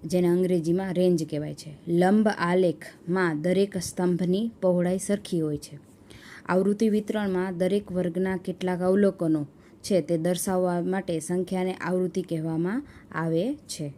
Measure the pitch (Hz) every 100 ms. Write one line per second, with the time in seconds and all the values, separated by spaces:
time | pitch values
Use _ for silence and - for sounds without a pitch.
0 | 160 180 175 175 180 180 160 175 190 175
1 | 180 175 151 151 151 147 156 147 - 170
2 | 180 214 214 - 175 180 180 151 - -
3 | - 185 175 151 170 185 202 190 175 -
4 | 180 170 180 190 233 - 185 180 175 185
5 | - 202 - 175 156 147 - 147 - -
6 | - - - - - 185 190 208 226 208
7 | 208 214 202 185 190 175 185 202 202 180
8 | 175 170 190 185 185 180 185 180 180 196
9 | 196 190 165 156 143 - - - - 190
10 | 156 170 170 180 - 185 185 175 175 190
11 | 190 165 156 180 180 185 185 185 165 185
12 | 185 185 175 165 160 160 175 233 285 -
13 | - 160 165 160 214 294 - - 147